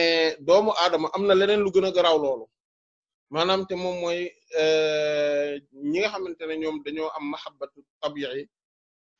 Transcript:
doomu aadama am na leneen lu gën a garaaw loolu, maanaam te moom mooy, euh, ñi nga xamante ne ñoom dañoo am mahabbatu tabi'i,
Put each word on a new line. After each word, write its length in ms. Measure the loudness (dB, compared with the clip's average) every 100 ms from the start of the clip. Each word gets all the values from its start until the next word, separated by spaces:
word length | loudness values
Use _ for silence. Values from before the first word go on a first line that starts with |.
| 4 4 2 0
doomu 300 | 4 4 4
aadama 380 | 2 2 2 -2
am 140 | -2 2
na 80 |
leneen 260 | 4 4 2
lu 100 | 2
gën 140 | 2
a 60 | 2
garaaw 260 | 2 4 4
loolu, 280 | 2 -4 -8 _ _ _ _ _ _ _ _
maanaam 360 | -2 0 0 -2
te 80 |
moom 260 | -6 -4 -4
mooy, 320 | -4 -4 -6 -10 _ 0
euh, 1040 | 2 4 2 0 0 0 0 0 -2 -6 -12
ñi 260 | -10 -4 -2
nga 80 | -2
xamante 340 | -4 -8 -8 -8
ne 80 | -6
ñoom 260 | -6 -6
dañoo 280 | -8 -6 -6 -6
am 80 | -8
mahabbatu 540 | -10 -12 -14 -16 -16 _ _
tabi'i, 480 | -8 -6 -8 -8 -12 _ _ _ _ _ _ _